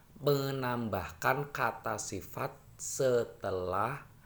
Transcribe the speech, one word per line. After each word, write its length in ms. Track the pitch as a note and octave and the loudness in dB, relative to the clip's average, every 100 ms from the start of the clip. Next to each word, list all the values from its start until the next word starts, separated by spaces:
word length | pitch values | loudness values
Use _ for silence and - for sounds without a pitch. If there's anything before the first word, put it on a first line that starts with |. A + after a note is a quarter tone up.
| - - | -20 -2
menambahkan 1300 | C#3 C#3 C#3 C3+ B2+ A#2+ A2+ G2 F2 - B2 C3+ C#3+ | 2 2 2 -2 -2 0 0 -2 -4 0 2 2 0
kata 480 | - A#2+ - A#2 A2 | 0 0 0 -2 -4
sifat 560 | - G2 - - C3+ - - - | -4 -6 -6 -6 -6 -8 -18 -12
setelah 1300 | - - C3+ A#2+ A#2 - G2+ F#2 F2+ F#2+ A2+ C#3 - - | -6 2 4 4 2 -2 -2 -2 0 2 0 -2 -10 -20